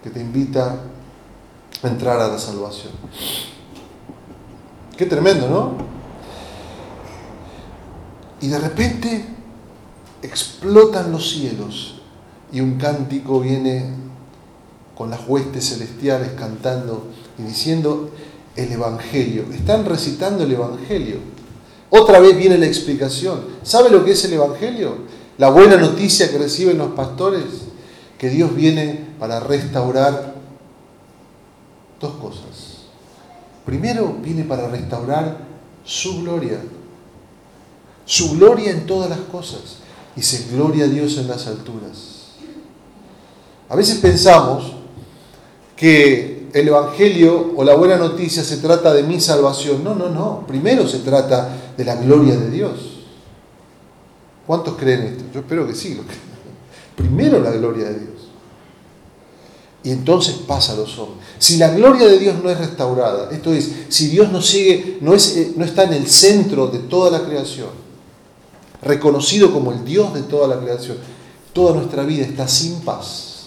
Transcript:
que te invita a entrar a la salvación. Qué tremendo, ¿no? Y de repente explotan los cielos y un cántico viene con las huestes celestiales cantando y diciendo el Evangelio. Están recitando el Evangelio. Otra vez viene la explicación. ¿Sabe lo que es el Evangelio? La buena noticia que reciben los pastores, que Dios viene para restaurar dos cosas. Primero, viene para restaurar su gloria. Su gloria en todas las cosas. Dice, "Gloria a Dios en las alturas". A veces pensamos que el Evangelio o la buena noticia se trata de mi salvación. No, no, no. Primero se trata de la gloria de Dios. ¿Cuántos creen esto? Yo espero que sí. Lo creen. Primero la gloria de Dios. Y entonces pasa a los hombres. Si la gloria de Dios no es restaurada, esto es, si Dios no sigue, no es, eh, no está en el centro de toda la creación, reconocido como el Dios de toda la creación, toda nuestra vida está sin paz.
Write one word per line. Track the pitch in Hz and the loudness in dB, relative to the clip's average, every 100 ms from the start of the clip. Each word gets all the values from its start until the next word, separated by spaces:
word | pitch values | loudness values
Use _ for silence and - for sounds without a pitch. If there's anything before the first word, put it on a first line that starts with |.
que | 110 | -14
te | 120 | -12
invita | 117 127 139 135 120 - - - - - - - - - - - | -6 -4 -2 -2 -4 -8 -14 -20 -20 -20 -20 -20 -20 -20 -18 -8
a | 123 | -6
entrar | 113 123 120 | -4 -2 -2
a | 110 | -2
la | 107 | -4
salvación. | 107 101 101 - 104 - - - - - - - - - - - - - - - - - - - - - | -10 -10 -10 -12 -18 -18 -18 -14 -12 -12 -14 -20 -20 -20 -20 -20 -20 -20 -20 -20 -20 -20 -20 -20 -20 -6
Qué | 180 | -2
tremendo, | 147 175 180 127 | 2 2 2 0
¿no? | 170 240 - - - - - - - - - - - - - - - - - - - - - - - - - - - | -2 -4 -8 -12 -16 -18 -20 -20 -20 -20 -20 -20 -20 -20 -20 -20 -20 -20 -20 -20 -20 -20 -20 -20 -20 -20 -20 -20 -10
Y | 139 | -6
de | 147 | -6
repente | 156 156 233 240 233 220 202 - - - - - - - - - | -6 -2 -4 -2 -6 -6 -10 -18 -20 -20 -20 -20 -20 -20 -20 -20
explotan | - - - - 185 208 220 190 170 | -12 -10 -10 -10 4 6 6 4 -4
los | 160 - | -6 -6
cielos | 156 131 110 104 - - - - - - - - | -6 -8 -8 -10 -12 -16 -18 -20 -20 -20 -20 -12
y | 131 | -4
un | 131 131 | -4 -2
cántico | 147 143 135 139 135 131 | -4 -4 -6 -8 -2 -2
viene | 127 131 131 127 127 - - - - - - - - _ - - | -2 -2 -2 -4 -8 -12 -16 -20 -20 -20 -20 -20 -20 _ -20 -14
con | 113 | -12
las | 113 117 | -12 -4
huestes | 139 135 127 - | -4 -4 -8 -8
celestiales | 117 110 - 139 131 127 | -8 -12 -8 -4 -2 -4
cantando | - 110 110 127 127 117 110 - - - - | -10 -12 -8 -6 -6 -8 -10 -12 -20 -20 -16
y | |
diciendo | 110 110 156 165 151 147 151 - - - - - | -12 -8 -4 -2 -2 -4 -8 -16 -20 -20 -18 -10
el | 120 | -8
Evangelio. | 117 117 110 - 143 120 110 107 | -6 -6 -8 -6 -4 -4 -4 -8
Están | - - 214 202 | -8 -2 0 0
recitando | 165 - 139 190 202 | -4 -6 -6 -6 -4
el | 147 | -2
Evangelio. | 123 117 120 - 202 117 95 - - - - - - - | -2 -4 -8 -8 -6 -6 -10 -14 -20 -20 -20 -20 -20 6
Otra | 214 220 190 | 6 10 10
vez | 190 180 | 10 8
viene | 190 175 | 4 4
la | 160 | 2
explicación. | - - 135 135 - 190 151 - - | 0 -4 -4 -4 -4 -6 -6 -10 -16
¿Sabe | - 226 247 | 0 4 8
lo | 202 180 | 6 6
que | |
es | 190 185 | 0 0
el | |
Evangelio? | 165 143 135 220 240 160 - - - - - | 0 -2 -2 -8 -6 -8 -8 -14 -20 -20 2
La | 139 | 6
buena | 147 202 190 | 10 10 10
noticia | 165 175 202 - 165 | 4 2 0 2 0
que | 143 | 0
reciben | 143 - 185 160 | -4 0 0 0
los | 139 | -2
pastores, | 127 127 - 185 190 139 - - - - - - - | -6 -8 -4 -4 -2 -6 -12 -16 -20 -20 -20 -20 -8
que | 131 | -4
Dios | 131 165 135 | 0 0 2
viene | 156 156 151 151 - - | 2 2 -4 -8 -14 -12
para | 110 117 | -8 -6
restaurar | 117 143 135 127 127 131 139 143 - - - - - _ _ _ _ _ _ _ _ _ _ _ _ _ | -2 -2 -2 -4 -2 2 0 0 -10 -16 -20 -20 -20 _ _ _ _ _ _ _ _ _ _ _ _ _
dos | 147 151 | -14 -12
cosas. | 110 95 - - - - - _ _ _ - - - _ - | -16 -16 -20 -20 -20 -20 -20 _ _ _ -20 -20 -20 _ -10
Primero, | 131 214 233 190 - | -6 -4 -4 -4 -6
viene | 127 165 | -8 -8
para | 156 - 120 | -6 -6 -6
restaurar | 123 - 117 123 151 160 - - - - _ - | -8 -10 -10 -6 -4 -6 -10 -18 -20 -20 _ -12
su | - 185 175 | -10 -8 -8
gloria. | 170 170 123 107 - - - - - - _ _ _ _ _ _ _ _ - | -6 -6 -6 -8 -12 -20 -20 -20 -20 -20 _ _ _ _ _ _ _ _ -4
Su | - 165 | -4 -2
gloria | 160 202 233 208 | 6 6 6 0
en | 165 160 | -4 -4
todas | 190 180 | -4 -4
las | 170 | -8
cosas. | - 180 - - - - - - - - | -10 -14 -14 -16 -18 -20 -20 -20 -18 -6
Dice, | - 123 - | -4 -4 -6
"Gloria | 127 151 151 139 | -2 0 2 0
a | |
Dios | 143 147 131 | 0 -2 -4
en | 127 | -6
las | 120 117 | -8 -10
alturas". | 107 - 113 104 92 - - - - 311 - - - - - - - - - _ _ _ | -12 -12 -14 -16 -18 -20 -20 -20 -20 -20 -20 -20 -20 -20 -20 -20 -20 -20 -20 _ _ _
A | 139 | 0
veces | 208 220 | 0 2
pensamos | 185 170 190 170 - 135 - - - - - - - - - _ _ - | 2 4 8 8 6 -4 -8 -16 -20 -20 -20 -20 -20 -20 -20 _ _ 2
que | 160 156 143 123 - - - | 6 8 6 4 -2 -12 -4
el | 143 151 | 0 4
Evangelio | 147 147 170 202 180 165 170 - 113 | 2 2 2 2 6 4 4 -2 0
o | |
la | 139 147 | 4 6
buena | 185 180 | 6 4
noticia | 165 170 170 170 | 0 -4 -6 -4
se | 139 143 | -6 -4
trata | 160 170 170 | 2 4 6
de | 143 | 4
mi | 147 165 | 2 -2
salvación. | - 147 139 135 143 139 | 0 2 2 0 -2 -2
No, | 175 208 | -2 -4
no, | 180 | -4
no. | 160 208 208 - | -4 -4 -6 -8
Primero | 135 180 254 - | -2 2 2 2
se | 127 | -2
trata | 131 139 127 123 123 - - - | 0 0 2 -2 -2 -10 -14 -8
de | 123 | -6
la | 117 | -2
gloria | 127 147 135 120 | 4 6 6 2
de | 113 | -2
Dios. | 160 202 - - - - - - - _ _ _ _ _ _ _ _ _ _ - | -4 -6 -8 -14 -18 -20 -20 -20 -20 _ _ _ _ _ _ _ _ _ _ -6
¿Cuántos | 165 160 - | -4 -4 -4
creen | 131 127 | 0 0
esto? | - - - | -2 -10 -12
Yo | 139 | -14
espero | 135 165 127 | -6 -4 -4
que | - | -6
sí. | 190 135 | -10 -12
Lo | |
creen. | - - - - - - - - - - | -14 -18 -20 -20 -20 -20 -20 -20 -20 -6
Primero | 87 143 294 262 | -2 2 2 2
la | 117 | 2
gloria | 113 117 110 107 | -2 -4 -4 -6
de | 110 | -8
Dios. | 104 - - - - - - _ _ _ - _ - - - - - _ | -12 -18 -20 -20 -20 -20 -20 _ _ _ -20 _ -20 -20 -20 -20 -20 _
Y | 131 | -6
entonces | 131 131 175 175 - | -4 2 2 2 -6
pasa | - 139 131 | -6 -2 -2
a | 107 | -2
los | 107 - | -8 -10
hombres. | 110 - - - | -14 -16 -20 -2
Si | - 165 | 2 4
la | 165 | 4
gloria | 170 247 254 226 | 6 6 8 6
de | 190 | 6
Dios | 196 170 | 4 0
no | 180 | -2
es | 170 | -2
restaurada, | 160 - 127 127 117 101 - | -6 -4 -4 0 -2 -2 -6
esto | 156 165 | -6 -2
es, | 156 - - - | -2 -2 -8 -4
si | - 151 | 0 2
Dios | 165 208 | 4 4
no | 185 | 4
sigue, | - 202 190 180 - - | 0 2 4 2 0 -4
no | 143 202 | 2 4
es, | 202 170 | 4 0
eh, | 160 160 | -2 -2
no | 170 | -2
está | 196 | 2
en | 185 | 2
el | 151 135 | 2 2
centro | - 196 208 185 139 127 | 4 6 6 2 0 -2
de | 120 | -4
toda | - 180 180 | -2 2 2
la | 165 156 | 0 -4
creación, | 147 135 - 107 87 - - - _ _ _ _ - - - | -6 -8 -12 -14 -16 -20 -20 -20 _ _ _ _ -20 -20 -12
reconocido | 131 143 147 139 135 202 196 | -2 2 2 2 0 4 4
como | 151 127 | 4 -2
el | 120 | -6
Dios | 117 175 208 | -2 0 0
de | 147 | -4
toda | - 147 139 | -6 -2 0
la | 123 | -2
creación, | 123 120 - 117 - - - - - | -6 -8 -8 -12 -14 -20 -20 -20 -8
toda | 180 180 | 2 2
nuestra | 160 117 139 | 2 -2 -4
vida | 139 156 | -2 -2
está | 127 - 131 | -4 -4 -2
sin | - 165 170 | -2 -2 -6
paz. | - 98 - - - - | -8 -8 -10 -14 -16 -20